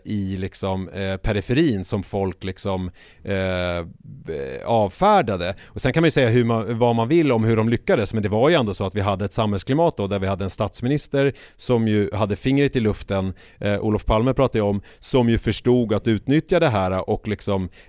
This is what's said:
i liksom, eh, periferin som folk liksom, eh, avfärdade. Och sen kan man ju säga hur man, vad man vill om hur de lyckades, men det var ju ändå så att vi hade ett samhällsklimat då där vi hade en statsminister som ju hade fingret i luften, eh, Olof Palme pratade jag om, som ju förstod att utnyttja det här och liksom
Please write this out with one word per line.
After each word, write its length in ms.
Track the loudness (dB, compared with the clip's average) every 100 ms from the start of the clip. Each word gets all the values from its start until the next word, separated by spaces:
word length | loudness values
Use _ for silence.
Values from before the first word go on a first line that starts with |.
i 320 | -6 -4 -4 -4
liksom, 520 | -6 -6 -4 -4 -6
eh, 280 | -6 -6 -4
periferin 680 | -2 -2 0 0 2 0
som 180 | -2 -6
folk 420 | -4 -4 -4 -4
liksom, 460 | -10 -6 -4 -4 -4 -10 -20 -14
eh, 600 | -6 -2 -2 -2 -2 -4 -6 -12 -20 -16 -10 -8 -8 -8
avfärdade. 920 | -2 0 0 2 4 4 4 -2 -2 -6 -10
Och 140 | -6
sen 120 | -2
kan 80 | 2
man 60 | 2
ju 40 |
säga 180 | 4 4
hur 160 | 4
man, 340 | 2 0 -2 0
vad 180 | 2 2
man 120 | 2
vill 240 | 2 4
om 120 | 2
hur 120 | 2 2
de 120 | 2
lyckades, 460 | 0 0 0 0
men 80 | -2
det 60 | 0
var 200 | 2 2
ju 60 |
ändå 200 | 2 0
så 100 | -2
att 100 | -4
vi 60 | -2
hade 240 | -2 0
ett 80 | -2
samhällsklimat 640 | -2 -2 -2 -2 0 0 0
då 100 | -4
där 120 | -2
vi 80 | -2
hade 180 | -2
en 60 | -4
statsminister 840 | -4 -6 -4 -2 -2 -2 0 0 -2 -12 -10
som 320 | 0 2 4
ju 260 | 2 2
hade 220 | 0 -2 -2
fingret 400 | 0 2 2 0
i 40 |
luften, 540 | 0 -2 -4 -4 -4 -6 -16 -8
eh, 180 | -4 -2
Olof 240 | 0 -2
Palme 300 | 2 2 2
pratade 240 | 2 0 2
jag 100 | 0
om, 140 | -2 -6 -18
som 300 | 0 2 4
ju 100 | 2
förstod 540 | 0 0 2 2 2
att 160 | 0 0
utnyttja 520 | 0 2 0 2 2
det 80 | 2
här 420 | 2 0 -2 -2
och 180 | -4 -4
liksom 400 | -6 -4 -4 -4 -10